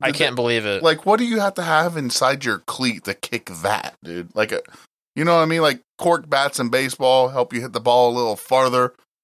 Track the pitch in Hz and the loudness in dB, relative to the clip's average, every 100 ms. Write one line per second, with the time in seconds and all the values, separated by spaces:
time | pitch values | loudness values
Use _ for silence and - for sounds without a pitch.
0 | 135 139 147 123 120 117 107 98 165 160 | -4 0 0 0 0 0 0 0 2 2
1 | 190 214 240 226 202 190 170 156 170 165 | 2 0 0 0 -2 -2 0 2 2 -2
2 | 131 - 131 139 131 101 - - 127 104 | -4 0 0 0 -2 -4 -6 -4 -4 -4
3 | - 98 - 117 - 87 92 104 - - | -6 -10 -8 -8 -10 -6 -2 -2 -6 -14
4 | - 85 87 - 107 98 - - _ _ | -12 -12 -8 -4 -2 -4 -8 -18 _ _
5 | _ - 165 170 160 165 156 127 _ - | _ -4 2 2 2 2 0 0 _ -4
6 | 175 170 156 139 143 - 120 127 135 127 | 0 0 0 0 0 -2 -2 0 -2 0
7 | 131 131 127 135 123 120 123 113 117 123 | 2 4 2 0 -4 -4 -8 -4 2 4
8 | 123 120 117 104 - 131 131 127 123 - | 4 2 -2 -4 0 2 4 2 0 -2
9 | _ _ | _ _